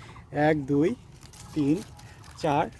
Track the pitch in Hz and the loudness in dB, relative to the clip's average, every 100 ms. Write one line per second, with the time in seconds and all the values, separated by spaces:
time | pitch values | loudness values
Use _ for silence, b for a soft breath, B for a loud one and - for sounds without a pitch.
0 | B B B 147 151 156 135 143 170 247 | B B B 0 2 2 2 2 2 0
1 | - - - - - - 143 170 220 - | -10 -20 -20 -20 -8 -2 0 0 -4 -16
2 | B B B - 160 143 214 | B B B -4 0 2 0